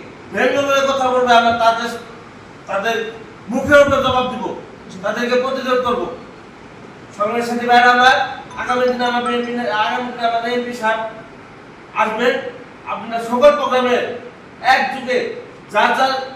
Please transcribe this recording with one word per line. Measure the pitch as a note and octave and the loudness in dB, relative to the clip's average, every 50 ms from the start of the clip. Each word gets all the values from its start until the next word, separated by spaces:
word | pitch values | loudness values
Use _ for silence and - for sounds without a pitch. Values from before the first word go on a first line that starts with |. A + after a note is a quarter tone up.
| - - - - - - - | -12 -16 -18 -18 -14 -6 -2
ব্যঙ্গ | G3+ B3 B3+ B3+ C#4+ C#4 | 0 2 2 2 2 2
করে | C#4+ C#4 C#4 C#4 C4+ | 2 2 2 2 2
কথা | C4+ C4 C4 B3+ B3+ | 0 0 0 2 2
বলবে, | B3+ B3 B3 A#3+ A#3 | 2 4 6 6 6
আমরা | A#3 A#3 A3+ A#3 A3+ | 6 4 2 4 4
তাদের, | A3+ A3+ A3+ A3+ A#3 - - - - - - - - - - - - - - - - | 2 2 2 -2 -6 -8 -10 -12 -14 -18 -20 -20 -20 -20 -20 -20 -20 -20 -16 -10 -6
তাদের | F#3 G3 G3+ A3+ A3+ A3 A3 - - - - - - - - - | -6 -4 -2 -2 -2 -2 -4 -6 -10 -14 -16 -18 -20 -16 -10 -6
মুখের | A#3 C4+ C4+ C#4 D4 C#4+ C#4+ | -4 -2 2 6 6 6 6
উপর | C#4 C4+ C4 B3+ | 6 4 2 2
জবাব | B3+ B3+ B3+ B3+ B3+ | 2 0 0 0 -2
দিব, | A#3+ - - - - - - - - - - - - F#3 F#3+ | -4 -6 -6 -8 -8 -10 -14 -16 -18 -20 -18 -18 -12 -8 -6
তাদেরকে | G#3 G#3+ G#3+ A#3+ A#3+ B3 B3 B3+ | -4 -4 -2 -2 0 0 0 0
প্রতিরোধ | C4+ C4+ C4+ A#3+ C4 B3+ B3 B3 | 0 -2 -4 -2 -2 0 0 0
করবো। | B3+ B3 - - - - - - - - - - - - - - - - - - - - - - - - | 0 -2 -2 -4 -6 -8 -12 -14 -18 -20 -20 -20 -20 -20 -20 -20 -20 -20 -20 -20 -20 -20 -20 -20 -12 -6
সংগ্রামী | - G#3 A3 A#3 A#3+ A#3+ A#3 | -4 -4 -2 -2 -2 -2 -2
সাথী | A#3 A#3+ A#3+ B3 | -2 -2 2 4
ভাইরা, | A#3+ A#3+ A#3+ B3 A#3+ | 6 6 6 6 6
আমরা | B3 B3+ C4 - - - - - - - - - - | 6 6 6 4 4 0 -4 -8 -12 -14 -14 -12 -8
আগামী | - - B3 B3 B3+ B3 | -4 -2 0 0 2 0
দিনে | B3 A#3+ B3 A#3+ | 0 0 -2 -2
আমরা | A#3+ A#3+ A#3+ | -2 -2 -2
বিএনপি, | B3 A#3+ A#3+ A#3+ A#3+ A#3+ A#3+ A#3+ A#3 A#3 A3 G#3+ | -2 -2 -2 -2 -4 -4 -4 -4 -2 -2 -2 -2
আগামী | A#3 A#3+ B3 B3 B3 | -2 -2 -4 -6 -6
দিনে | A#3 A#3 A#3 A3+ | -6 -4 -2 -2
আমাদের | A#3 A#3 A#3 A#3 B3 | 0 -2 -2 -2 -2
এমপি | B3 A#3+ A#3+ A#3+ G#3+ | -2 -4 -4 -6 -4
সাহেব | A3 A3 A3 A3 A3+ - - - - - - - - - - - - - - - - - - F#3+ | -2 -2 -2 -2 -4 -8 -10 -14 -18 -20 -20 -20 -20 -20 -20 -20 -20 -20 -20 -20 -18 -8 -2 -2
আসবেন। | A3 A3 G#3+ A3+ A#3+ B3 C4+ - - - - - - - - - - - | -2 -2 -2 0 0 0 0 0 -4 -10 -12 -14 -18 -20 -20 -16 -12 -10
আপনারা | - G3+ G#3 A3+ A3+ A#3 A#3 A#3 | -10 -10 -8 -8 -6 -6 -4 -4
সকল | A#3+ A#3+ C#4+ D4 D4 | 2 6 6 6 6
প্রোগ্রামে | D4 C4+ C4 C4 B3+ B3 B3 A#3+ - - - - - - - - - - - - - - B3+ C4 | 4 2 0 0 0 2 2 0 0 0 -2 -8 -10 -12 -16 -18 -20 -20 -20 -14 -2 2 2 2
একযোগে | C#4 C4+ C4 C4 B3+ - - - E3 - - - - - - - - - - - | 4 2 -2 -6 -6 -6 -4 -2 -2 -2 -4 -8 -10 -14 -16 -18 -20 -10 -4 0
যার | G#3 A#3 A#3+ A#3 | 2 2 2 2
যার | - C4 C4+ C4 C4 C4 - - | 2 0 0 0 -2 -6 -8 -12